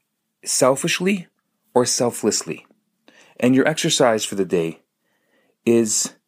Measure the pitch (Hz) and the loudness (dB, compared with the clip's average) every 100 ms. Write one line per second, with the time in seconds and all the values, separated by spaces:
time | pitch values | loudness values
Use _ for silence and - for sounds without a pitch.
0 | _ _ _ _ - - 127 139 175 - | _ _ _ _ -6 0 2 2 -2 -2
1 | 180 202 170 _ _ _ _ 123 123 - | -2 -2 -6 _ _ _ _ 0 0 0
2 | 123 - 107 - - 78 - _ _ _ | -2 -2 -2 -2 -4 -12 -14 _ _ _
3 | _ _ _ - 123 131 135 160 165 - | _ _ _ -2 2 4 2 0 0 2
4 | 127 110 - 101 92 92 82 - _ _ | 2 2 -2 -4 -2 -2 -2 -6 _ _
5 | _ _ _ _ _ _ 117 117 110 - | _ _ _ _ _ _ 0 2 2 -2
6 | - - | -4 -8